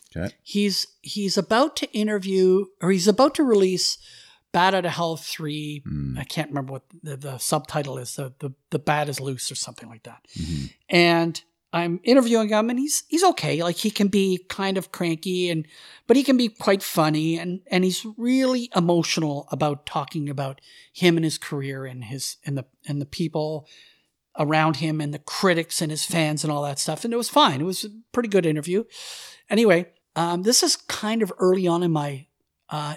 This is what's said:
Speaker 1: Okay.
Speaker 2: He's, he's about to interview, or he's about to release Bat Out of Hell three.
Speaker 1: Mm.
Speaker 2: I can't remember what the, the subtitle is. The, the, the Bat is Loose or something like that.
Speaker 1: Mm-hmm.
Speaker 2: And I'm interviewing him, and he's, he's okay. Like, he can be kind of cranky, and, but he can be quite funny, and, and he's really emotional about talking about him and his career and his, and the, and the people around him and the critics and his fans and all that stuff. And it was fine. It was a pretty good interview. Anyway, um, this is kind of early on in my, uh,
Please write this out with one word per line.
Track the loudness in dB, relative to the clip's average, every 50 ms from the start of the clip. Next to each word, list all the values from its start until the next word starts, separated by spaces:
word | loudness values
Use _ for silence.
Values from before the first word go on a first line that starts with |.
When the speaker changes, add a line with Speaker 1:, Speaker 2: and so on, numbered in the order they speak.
| _ _ -8
Speaker 1:
Okay. | -6 -6 -6 -8 _
Speaker 2:
He's, | _ -6 -2 0 0 0 0 -2 -6 -6 _ _
he's | -16 -12 -8 -6 -4 -2 -2 -2
about | 0 0 2 2 2 2 0
to | -6 -6 -4
interview, | -2 -2 -2 0 -2 -2 -2 0 2 4 6 6 6 4 2 -2 _ -4
or | 0 2
he's | 2 4 4 2
about | 4 6 4 4 4
to | 2 2
release | 4 6 6 4 4 2 0 -2 -2 -4 -6 -10 -20 -20 -20 -20 -20 _ _ _ _
Bat | 0 2 4 4 4
Out | 2 0
of | -2
Hell | -2 -2 -2 -4 -4
three. | -6 -8 -12 -10 -8 -6 -6 -6 -6 -6 -8 -8 -10 -8 -8
Speaker 1:
Mm. | -6 -6 -4 -6 -6 -6
Speaker 2:
I | -8
can't | -6 -6 -6 -6 -4
remember | -4 -6 -6 -6
what | -10 -12 _ _ -20 -18
the, | -14 -12 -12
the | -10 -10 -10 -10 -6
subtitle | -4 -2 -2 -2 -2 -4 -6 -6 -6 -6 -8
is. | -10 -10 -12 -10
The, | -10 -10 -12 -12 -12
the, | -12 -12 -12 _ _ -6
the | -6 -4
Bat | -2 0 0 0 0 -4
is | -6 -6
Loose | -6 -6 -6 -6 -8 -10
or | -8
something | -8 -10 -10 -12 -18 -20 -20
like | -20 -20
that. | -20 -20 -20 -20 _ _ -10 -8
Speaker 1:
Mm-hmm. | -6 -4 -4 -6 -6 -8 -12 _ _ 2
Speaker 2:
And | 4 4 6 6 4 4 2 0 -2 -6 _ _ _ _ _ -6
I'm | -4 -2 -2 -2 -2 -2 4
interviewing | 6 6 6 6 6 4 2 2 2
him, | 2 2 2 0
and | 0 -2
he's, | -2 -2 -2 -4 -4 -2
he's | 0 4 4
okay. | 4 4 2 0 -2 0 0
Like, | 0 -2 -2
he | 0 -2 -2
can | 0 2 0 2
be | 4 2 2 2 0 -2 -4 -10
kind | -8 -4 -2 -2 -2
of | -2 -4 -6
cranky, | -6 -4 -2 -2 -2 -4 -4 -4 -2 -2 0 0
and, | -2 -2 -4 -6 -14 -20 -20 -20 -20 -8 _
but | 4 4 4
he | 6
can | 4 4
be | 4 4 0
quite | -2 -2 2 2 2 2
funny, | 0 -2 0 2 2 2 2 2 0 0 -2 -2
and, | -4 -6 -8 -8 _ -2
and | 0 2 2
he's | 2 0 -2 -8 -10 -10 -4
really | 0 2 2 4 4 2 2 0 -2 -2 -2
emotional | 0 2 4 2 2 2 0 -2 -2 -2 -2 -4 -6 -6 -6
about | -4 -2 0 -2 -2 -4 -8
talking | -6 -6 -6 -6 -4 -6 -6 -6 -6
about | -6 -6 -6 -6 -8 _ _ _ -20 -20 -20 _
him | -6 2 4 4 4
and | 4 2
his | -2 -4 -4
career | -8 -8 -8 -6 -6 -6 -8 -8 -10
and | -10 -12 -12 -12
his, | -12 -10 -8 -8 -10 -10 _ -8
and | -6 -6 -6
the, | -8 _ _ _ -10
and | -6 -6 -6
the | -6
people | -6 -6 -4 -4 -4 -2 -4 -4 -4 -6 -8 -12 _ -20 -20 -20 _ _ _ _ _ _ _ _ _ -6
around | -4 -2 2 2 2 2 2 0 0
him | -2 -2 -2 -2
and | -4 -4 -6
the | -8
critics | -10 -10 -4 0 2 4 4 2 0 -2 -4 -4
and | -4 -4
his | -4 -4 -4
fans | -2 0 0 0 0 0 -2
and | -2 -2
all | -2 -2 -4
that | -4 -4 -4
stuff. | -4 -4 -4 -4 -4
And | -4 -2
it |
was | -2 -2 2
fine. | 4 4 4 4 4 0
It | -2
was | -4 -4 -6 -8
a | -10 -12 -16 -14 _
pretty | -4 -2 -2 2
good | 2 2 4
interview. | 2 0 0 -2 0 0 0 -2 _ -12 -18 -16 -14 -14 -16 -16 -20 -20 -16 _ 0
Anyway, | 2 4 6 6 6 4 2 -4 _ _ _ _ -4
um, | -2 -2 -2 -2 0
this | 0 2 2 4 4
is | 2 0
kind | -2 -4 -10 -8 -6 -4 -2 0 0
of | 0 -2 0 2
early | 4 4 4 4 2 2
on | 2 2 2
in | 2
my, | 0 0 -2 -4 -8 -10 -14 _ _ _ _ _ _ _ _ -10
uh, | -8 -8 -6 -8 -8